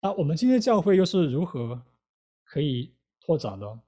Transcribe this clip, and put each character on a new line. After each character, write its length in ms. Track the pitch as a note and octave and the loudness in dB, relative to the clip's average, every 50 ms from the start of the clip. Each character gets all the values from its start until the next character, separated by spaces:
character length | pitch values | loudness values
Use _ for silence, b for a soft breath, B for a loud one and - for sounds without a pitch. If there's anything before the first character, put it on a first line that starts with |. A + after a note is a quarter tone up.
那 100 | - G3 G3+ | -4 -4 -2
我 100 | - E3 | -2 -2
们 120 | C#3+ D#3+ | -2 0
今 140 | D#3 A#3+ B3+ | 0 2 4
天 100 | B3+ B3+ | 4 4
教 220 | G#3+ C4 A#3 G#3 | 4 4 2 2
会 160 | E3 G3 G3 F#3+ | 4 4 4 4
又 80 | F#3+ | 4
是 260 | F#3 - F#3+ F3 D3 | 2 2 0 0 2
如 140 | B2 C#3+ F3 | 0 -2 -4
何 400 | - - B2+ A#2+ A#2 B2 B2 - _ _ _ _ _ _ _ _ _ _ _ _ | -4 -6 -8 -8 -8 -8 -12 -14 _ _ _ _ _ _ _ _ _ _ _ _
可 160 | _ - C#3 | _ -4 -4
以 360 | D3+ D3 C3 A#2+ B2 - _ _ _ _ _ _ | -2 -2 -2 -4 -6 -10 _ _ _ _ _ _
拓 180 | _ - E3 D3 | _ -2 -2 -2
展 220 | - A2+ G2 G2 | -2 -6 -10 -10
呢？ 220 | G2+ G#2 A2 A2+ _ | -12 -14 -14 -16 _